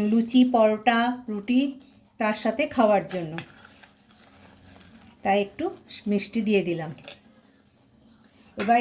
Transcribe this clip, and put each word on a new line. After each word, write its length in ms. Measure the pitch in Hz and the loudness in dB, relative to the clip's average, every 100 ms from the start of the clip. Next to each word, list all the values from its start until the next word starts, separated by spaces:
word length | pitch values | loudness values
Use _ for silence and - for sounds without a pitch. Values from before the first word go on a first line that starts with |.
| 208 | 2
লুচি, 300 | 226 233 254 254 | 2 4 4 4
পরোটা, 440 | 240 214 214 240 233 240 247 - | 6 4 4 0 2 0 -2 -8
রুটি 320 | 208 202 247 285 - - - _ - | -8 0 0 0 -4 -18 -20 _ -4
তার 160 | 214 214 | -4 -2
সাথে 200 | 226 220 - | -2 -2 -2
খাওয়ার 380 | 254 214 202 160 | 2 4 2 0
জন্য। 200 | 180 160 165 - - - - - _ _ - - - - - - - - - - - | -6 -8 -10 -14 -18 -20 -20 -20 _ _ -20 -20 -20 -20 -20 -20 -20 -20 -20 -20 -8
তাই 160 | 202 202 202 | 0 0 0
একটু 180 | - 339 - - - 208 | -6 -8 -8 -16 -12 -4
মিষ্টি 300 | 202 - 233 208 | -2 -2 -4 0
দিয়ে 140 | 196 175 | 0 0
দিলাম। 220 | 165 156 - - - _ _ _ _ _ _ _ _ _ _ _ _ _ - | -4 -8 -12 -16 -18 _ _ _ _ _ _ _ _ _ _ _ _ _ -6
এবার 220 | 202 240 | 0 2